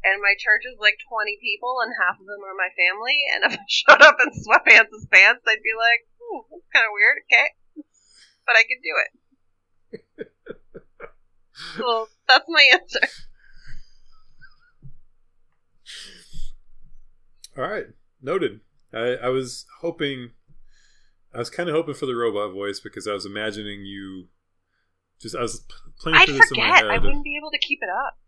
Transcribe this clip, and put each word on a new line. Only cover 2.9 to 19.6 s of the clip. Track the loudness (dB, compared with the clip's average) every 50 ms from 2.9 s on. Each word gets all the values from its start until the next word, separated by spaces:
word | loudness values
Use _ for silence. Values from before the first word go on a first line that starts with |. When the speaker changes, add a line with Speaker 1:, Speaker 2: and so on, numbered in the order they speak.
| 0 -2 -4 -4 -2 -2 -2 -2
Speaker 1:
And | -2 0 0
if | -2 -2 -4
<laughs> | -8
I | -4
showed | -4 0 8 8 10 10 10
up | 10 10 8
in | 0 -2 -2
sweatpants | -10 -2 2 2 2 6 8 8 8 6 4
as | -2 -20 -8
pants, | 4 6 6 8 6 4 2 _
I'd | -2 -2 -2 _
be | -6 -4 0
like, | 2 2 2 0 _ _ _ _
"Hmm, | -14 -12 -12 -12 -14 _
that's | -20 -20 _ _ 2
kinda | 2 2 2
weird, | 0 2 2 2 2 0 -2 _
okay." | 2 2 2 0 _ _ _ _ _ -20 -20 _ _ _ _ _ _ _ -20 _ _ _ _
But | 2 2 2
I | 2
could | 2 -2 -10 -8
do | -6 -4 -4
it. | -4 -4 _ _ _ _ _ _ _ _ _ _ _ _ _ _ _ _ -20 -20 _ _ _ -20 -20 _ _
Speaker 2:
<laughs> | _ _ -20 -20 -20 _ _ -20 -20 _ _ _ _ -20 -20 -20 _ _ _ _ _ _ _ _ -18 -18 -16 -12 -8
Speaker 1:
So | -4 -4 -4 -4 -4 -8 _ _ _
that's | 2 2 2 2 0
my | 4 4 6 6 6
answer. | 4 2 -4 -4 -4 -4 -4 -6 -14 -18 -18 -18 _ _ -20 -20 -18 -12 -10 -10 -10 -10 -12 -20 -20 -20 -20 -20 -20 -20 -20 -20 -20 -20 -20 -20 _ _ _ _ _ -20 -18 -18 -18 -20 -20 _ _ _ _ _ _ _ _ _ _ _ _ _ _ _ -20 -20 -18 -18 -20 -20 -20 -20 _ -4 -4 -4 -4 -4 -8 -18 -20 -20 -20 -18 -18 -18 -20 -20 -20 _ _ _ _ _ _ -20 -20 _
Speaker 2:
All | -8 -8
right. | -6 -6 -8 -10 -12 -18 _ _ _ _ _
Noted. | -8 -6 -4 -4 -4 -4 -6 -10 _ _ _ _ _ _ -8
I, | -4 -4 -4 -4 -4 -4
I | -2
was | -2 -2 -4 -6 -12 -16